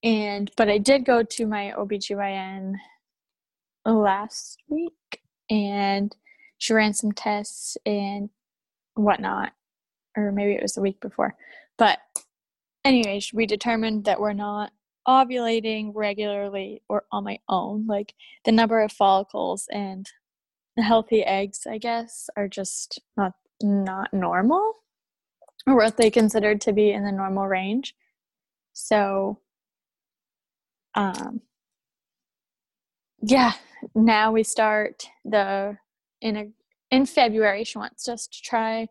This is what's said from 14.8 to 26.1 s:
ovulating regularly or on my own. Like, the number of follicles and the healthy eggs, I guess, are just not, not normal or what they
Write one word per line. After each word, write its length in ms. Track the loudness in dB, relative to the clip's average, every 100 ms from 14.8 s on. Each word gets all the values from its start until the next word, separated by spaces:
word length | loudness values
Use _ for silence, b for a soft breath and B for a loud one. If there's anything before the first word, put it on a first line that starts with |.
| _ _ 4
ovulating 840 | 4 4 0 0 0 -2 -4 -6 -4
regularly 880 | -4 -2 -4 -4 -6 -8 -10 -12 _
or 160 | -6 -4
on 120 | -8 -6
my 140 | -10 -2
own. 380 | -2 -2 -6 -2
Like, 260 | -4 -4 _ B B 2
the 60 |
number 300 | 4 4 2
of 100 | 0
follicles 760 | 2 4 4 0 -4 -4 -4 -6
and 340 | -8 -8 -10 -16 _ _ _ _ _ _ -4
the 60 |
healthy 400 | 2 2 4 0 2
eggs, 360 | 0 -2 -8 -10
I 80 | -8
guess, 520 | -4 -6 -6 -14 -12 -8
are 100 | -8
just 520 | -6 -8 -8 -12 -16 _ -4
not, 160 | -4 -4 _ _
not 520 | 0 0 -2 -6 -4
normal 600 | -2 0 2 2 2 0 -4 _ _ _ _ _ _ -20 _ 2
or 80 | 6
what 220 | 4 6
they 120 | 4